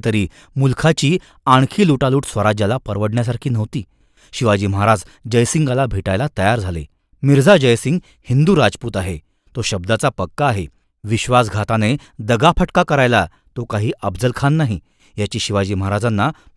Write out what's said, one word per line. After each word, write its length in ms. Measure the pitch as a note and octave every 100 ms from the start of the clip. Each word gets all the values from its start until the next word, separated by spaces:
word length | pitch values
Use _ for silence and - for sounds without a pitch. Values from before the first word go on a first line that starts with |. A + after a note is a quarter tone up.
तरी 240 | A2+ A2 F#2 - _ C3
मुलखाची 640 | C3+ B2 D#3+ E3 E3 F#3 _ _ -
आणखी 400 | C3 C3+ - F#3+
लुटालूट 380 | C3+ C3+ C3+
स्वराज्याला 520 | - G#2+ G#2 G#2 G2+ C3
परवडण्यासारखी 720 | - G2+ G#2 A#2 A#2+ A#2+ C#3
नव्हती. 320 | A2+ A2 C3 - _ _ _ _
शिवाजी 340 | - A#2 G2+ G2+
महाराज 380 | G2 G#2 A2 - _ A#2
जयसिंगाला 560 | A#2 A#2+ D#3+ D3 B2+ C3
भेटायला 400 | G#2 G2 F#2+ D3 -
तयार 200 | G2 A#2
झाले. 260 | F#2+ E2 D2 _ _ -
मिर्झा 340 | C3+ C#3 C#3 F#3+
जयसिंग 420 | C3+ A#2 B2+ F3 - _
हिंदू 320 | - B2+ D#3 F#3+
राजपूत 400 | G#2+ - A#2 G2+
आहे, 220 | F2+ D#2+ _ _ _ -
तो 60 |
शब्दाचा 460 | - G2 F2+ A2 C3
पक्का 380 | - F2+ - C#3+
आहे. 200 | G#2+ D#2 _ _ _
विश्वासघाताने 920 | G#2 A2 - B2 A2 G#2 G2+ A2+ G#2+ C#3+ - -
दगाफटका 640 | G#2+ A#2 D#3 - F3+ F#3
करायला 460 | F3+ C#3+ B2+ A2+ F#2 _ _ -
तो 80 |
काही 280 | A#2+ G#2+ A2 -
अफजल 280 | G2+ F#2 B2+ -
खान 180 | C#3+
नाही, 260 | D#3+ C#3 F2+ _ _ _ -
याची 200 | G#2 A2
शिवाजी 360 | - G2+ G2
महाराजांना 560 | G2 G2 G#2 A#2 G#2 B2+ - _